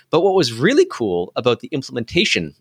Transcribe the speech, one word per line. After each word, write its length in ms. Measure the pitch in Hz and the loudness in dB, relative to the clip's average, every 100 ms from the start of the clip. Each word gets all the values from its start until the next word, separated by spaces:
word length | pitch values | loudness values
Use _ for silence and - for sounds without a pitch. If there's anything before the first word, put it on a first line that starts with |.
| - | -2
But 120 | 156 | 2
what 120 | 190 | 4
was 180 | 190 131 | 2 0
really 340 | 113 160 294 359 | 0 2 4 2
cool 420 | - 110 87 90 - | 0 -2 -2 -4 -2
about 240 | 123 117 | 0 -2
the 80 | - | -4
implementation 840 | 143 131 127 113 170 170 104 78 69 | -8 -8 -8 -4 -2 0 0 -4 -10